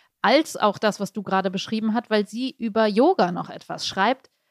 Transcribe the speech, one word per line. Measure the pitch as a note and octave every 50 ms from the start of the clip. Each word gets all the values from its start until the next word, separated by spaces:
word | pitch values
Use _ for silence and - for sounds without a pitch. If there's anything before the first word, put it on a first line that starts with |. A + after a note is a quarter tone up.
| _ _ _ -
als | - G3+ B3 D#4 D#4 - -
auch | - - G#3 F#3
das, | - A3+ G#3+ - -
was | G3+ - -
du | G#3+ F#3+
gerade | F#3+ G3 F#3+ F#3 F#3+
beschrieben | F#3 F#3 - - A3+ A3 G#3+ A3 G#3+
hast, | A#3+ A#3 -
weil | G#3+ G#3 G#3
sie | - G#3+ A#3 C4 B3+ -
über | - A3+ A3+ G3+ A3+ A3
Yoga | G#3+ G3 G#3+ C4 F4 F#4+ - F#3 F3
noch | F3 E3+ D#3+ -
etwas | - E3 - - D#3+ D#3+ -
schreibt, | - - G3 F#3+ A#3 C4 - _ _ _ _ _ _